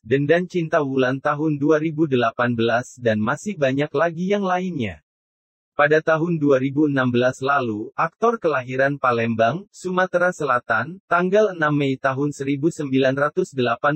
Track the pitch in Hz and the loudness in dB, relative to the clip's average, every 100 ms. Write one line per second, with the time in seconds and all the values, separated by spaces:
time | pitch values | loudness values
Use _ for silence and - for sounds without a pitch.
0 | 104 139 143 170 185 180 160 165 135 131 | -2 0 2 2 0 -4 0 0 0 0
1 | 127 135 147 147 156 143 151 151 160 147 | 0 0 -2 -2 -2 0 2 2 2 -2
2 | 160 127 113 - 120 113 117 113 - - | 0 2 0 0 0 0 2 0 -4 -4
3 | 113 107 110 143 208 175 131 135 151 143 | 0 0 0 -4 -6 -2 0 0 -2 0
4 | 170 160 185 202 185 180 185 151 104 80 | 0 -2 -2 0 0 -2 -2 -4 -6 -8
5 | _ _ _ _ _ _ _ - 147 156 | _ _ _ _ _ _ _ 0 2 2
6 | 160 156 175 165 143 131 139 135 151 135 | 2 0 0 0 2 2 2 0 0 2
7 | 127 120 127 - 135 143 120 104 127 - | 2 2 2 0 -2 0 -2 -6 -6 -4
8 | 165 - 233 233 165 131 127 131 139 143 | -6 0 0 0 0 -2 -2 0 0 0
9 | 127 117 117 110 113 175 - - 180 185 | 0 0 0 2 0 0 -8 -10 -4 -2
10 | 185 175 180 - 139 123 - 113 139 185 | 0 0 0 -2 -2 -2 -2 -4 -4 -10
11 | - 175 185 202 208 175 151 147 139 131 | -2 0 2 2 2 0 0 0 0 -2
12 | 135 131 147 - 139 139 165 - 139 131 | -2 -2 -4 -4 -4 -2 -2 -2 -2 0
13 | 135 135 147 185 - 131 120 120 147 | 2 0 -2 -2 -4 -2 -2 0 -2